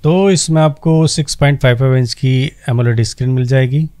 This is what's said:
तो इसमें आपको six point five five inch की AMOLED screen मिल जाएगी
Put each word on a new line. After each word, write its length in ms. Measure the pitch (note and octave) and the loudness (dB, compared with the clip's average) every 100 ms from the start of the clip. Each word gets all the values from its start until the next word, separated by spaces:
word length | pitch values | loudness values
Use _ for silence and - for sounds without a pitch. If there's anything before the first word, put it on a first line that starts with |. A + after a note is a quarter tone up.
तो 280 | D3+ F3+ G3 | 2 2 2
इसमें 300 | F#3 - D#3+ | 0 0 2
आपको 460 | D#3 C#3+ E3 D#3+ D#3+ | 0 0 0 2 2
six 280 | - D3 - | -2 -6 -2
point 260 | C#3+ C#3+ | 0 2
five 160 | C3 A#2+ | 0 2
five 180 | C3 C3 | 2 0
inch 180 | A#2+ | -2
की 380 | - C3 B2+ C3 - - | -2 -2 -2 -4 -8 -4
AMOLED 320 | A#2+ A#2+ A2+ | -2 0 0
screen 280 | A2+ - B2+ | -2 -4 -4
मिल 160 | B2+ B2 | -2 0
जाएगी 440 | C3 B2+ C#3 D#3+ - | 0 0 -2 -4 -8